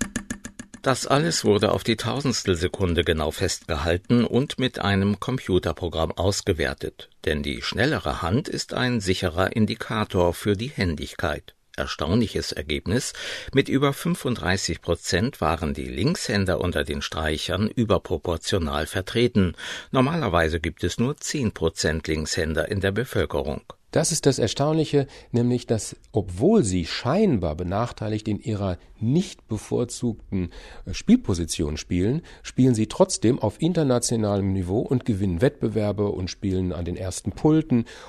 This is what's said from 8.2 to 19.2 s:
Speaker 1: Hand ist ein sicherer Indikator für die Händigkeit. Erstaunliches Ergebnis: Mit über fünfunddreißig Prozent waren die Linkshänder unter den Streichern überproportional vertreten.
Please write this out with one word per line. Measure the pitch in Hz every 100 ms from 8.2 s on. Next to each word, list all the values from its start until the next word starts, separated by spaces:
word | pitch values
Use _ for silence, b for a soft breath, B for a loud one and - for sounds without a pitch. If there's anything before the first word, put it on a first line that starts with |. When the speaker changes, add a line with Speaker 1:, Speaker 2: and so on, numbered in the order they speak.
Speaker 1:
Hand | 87 110 -
ist | - -
ein | - 123 123
sicherer | 95 92 92 82 95
Indikator | - 107 113 - 113 107 98 87
für | 87 107 98
die | 120
Händigkeit. | - 92 73 64 - 85 76 - - _ -
Erstaunliches | 76 - 73 107 110 - -
Ergebnis: | - 73 71 - 113 - B B B B
Mit | 135 -
über | 131 143
fünfunddreißig | 139 170 175 135 107 87 92 - 80
Prozent | - 82 - 87 120 -
waren | 80 82 80
die | 69
Linkshänder | 64 65 117 180 - 104 92 85
unter | 87 78
den | 73 73
Streichern | - 87 78 78 - 90 107
überproportional | - 110 90 - 85 87 82 - 101 76 71 78
vertreten. | 95 92 117